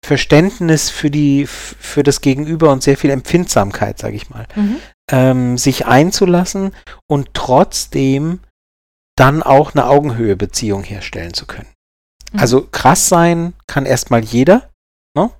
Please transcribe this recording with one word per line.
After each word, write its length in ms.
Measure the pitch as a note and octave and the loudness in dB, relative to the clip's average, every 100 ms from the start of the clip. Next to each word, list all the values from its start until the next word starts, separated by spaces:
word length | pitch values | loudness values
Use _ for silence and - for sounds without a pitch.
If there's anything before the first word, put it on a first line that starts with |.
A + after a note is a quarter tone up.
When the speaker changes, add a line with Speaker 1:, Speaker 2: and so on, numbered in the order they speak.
| - | -2
Speaker 1:
Verständnis 840 | C#3+ - D3+ F#3 - E3+ D#3 - | -2 4 4 4 -2 0 0 0
für 220 | - D3+ | -4 -4
die, 320 | C#3+ D3 C#3 | 0 2 0
f-, 320 | C#3+ - - - | -2 -8 -18 -18
für 240 | - - | -8 -2
das 180 | C#3+ C3+ | 0 0
Gegenüber 500 | C#3+ C3 D3+ D#3+ D#3+ | 0 -2 -4 0 2
und 100 | C3+ | 2
sehr 140 | C3+ C#3 | 0 0
viel 140 | C#3+ | 0
Empfindsamkeit, 920 | C3 - E3+ F3+ - G2+ - G#2 G#2 | -2 0 -2 0 -2 -2 -4 -6 -6
sag 140 | A2 | -10
ich 160 | G#2+ - | -10 -14
mal, 180 | A#2 A2+ - | -16 -12 -4
Speaker 2:
Mhm. 220 | G#3 C4 - _ - | -4 -4 -10 _ -4
Speaker 1:
ähm, 460 | C3 C3 B2+ B2 B2 | 0 2 0 -2 -2
sich 280 | - - - | -2 -2 2
einzulassen 880 | B2+ E3 - F#3 F3 F3+ G3 G3 - - - _ | 4 4 2 2 2 0 -4 -6 -8 -20 -20 _
und 240 | D3 C3+ | -4 -4
trotzdem 1040 | - - C3 G3+ - - C3+ C3+ C3+ D#3 F3+ _ _ _ _ _ _ _ - | -8 0 2 2 -2 -6 -2 0 0 -2 -6 _ _ _ _ _ _ _ 2
dann 260 | C3 D3 | 4 4
auch 300 | - C#3 D3+ | 4 2 4
eine 120 | D3+ B2 | 0 2
Augenhöhe-Beziehung 960 | C#3+ D3 A#2 A2+ F#2+ G2+ - A2+ G2 | 2 2 -2 -2 -2 -4 -6 -4 -4
herstellen 500 | G2 G2 - G2 E2+ | -6 -12 -12 -12 -10
zu 120 | F2 - | -12 -12
können. 220 | - - _ _ _ _ _ - | -18 -18 _ _ _ _ _ -10
Speaker 2:
Mhm. 80 | - | -2
Speaker 1:
Also 280 | A2 B2+ - | 2 2 0
krass 420 | - - E3 - | 0 2 2 2
sein 440 | F3 E3+ E3+ E3+ - - | 2 2 2 -4 -8 -6
kann 180 | - C#3 | -4 -2
erstmal 380 | B2+ - A#2 | -2 0 -2
jeder, 460 | A2 A#2 C3+ A3 - _ _ _ _ - | 0 0 4 4 2 _ _ _ _ -4
ne? 140 | G#3 - | -4 -4